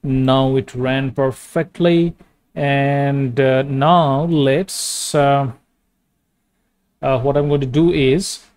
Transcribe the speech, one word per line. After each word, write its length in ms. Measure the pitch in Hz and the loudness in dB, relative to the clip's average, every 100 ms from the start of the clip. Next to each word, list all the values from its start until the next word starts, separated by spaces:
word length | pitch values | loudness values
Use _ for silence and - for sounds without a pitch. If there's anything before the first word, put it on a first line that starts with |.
Now 520 | 143 131 131 135 131 131 | -2 0 2 2 2 0
it 200 | 131 127 | -4 -6
ran 360 | 127 135 135 | -4 -2 -4
perfectly. 1040 | 120 135 127 - 170 165 - 175 170 170 - - _ _ - | -2 -2 -4 -8 -6 -6 0 2 2 0 -4 -20 _ _ -6
And, 800 | 143 139 139 143 139 139 135 120 | -2 0 0 0 0 -2 -2 0
uh, 260 | 135 131 | 2 2
now 600 | 139 135 147 175 151 135 | 0 0 2 4 2 0
let's, 920 | 170 160 135 139 190 - - - - | 0 0 2 0 -2 -8 -8 -8 -4
uh, 380 | 151 139 139 135 117 _ _ _ _ _ _ _ _ _ _ _ _ _ _ | 0 2 2 0 -8 _ _ _ _ _ _ _ _ _ _ _ _ _ _
uh, 180 | 135 131 | -4 -2
what 160 | 135 139 | 0 0
I'm 140 | 147 | 0
going 100 | 143 | -2
to 80 | 135 | 0
do 240 | 135 170 | 2 2
is 540 | 165 131 147 196 - _ | 2 2 0 -2 -12 _